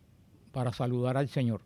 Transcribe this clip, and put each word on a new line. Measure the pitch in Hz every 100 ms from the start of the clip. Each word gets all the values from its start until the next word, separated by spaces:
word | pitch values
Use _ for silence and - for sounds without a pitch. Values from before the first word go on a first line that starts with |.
| - - - - -
para | 131 123
saludar | - 123 123 127 131
al | 143
Señor. | 143 120 104